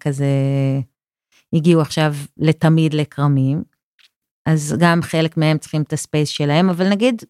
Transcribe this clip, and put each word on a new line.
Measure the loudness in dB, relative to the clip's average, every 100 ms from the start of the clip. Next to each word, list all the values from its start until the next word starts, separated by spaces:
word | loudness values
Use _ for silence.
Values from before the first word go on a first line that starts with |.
כזה | -4 -2 -2 0 0 0 -2 -2 -6 _ _ _ _ _ _
הגיעו | 0 4 2
עכשיו | 2 0 -2 -2 -10 -2
לתמיד | 0 2 2 2 2
לכרמים, | 0 -4 -2 0 2 0 -2 -8 _ _ _ _ _ _ _ -2
אז | -2 0 0
גם | 2 2
חלק | 0 -2 -2 0
מהם | 0 0
צריכים | -2 -6
את | -4
הספייס | -6 -4 -2 -2
שלהם, | -2 0 2 0
אבל | 0 0
נגיד, | 2 0 -2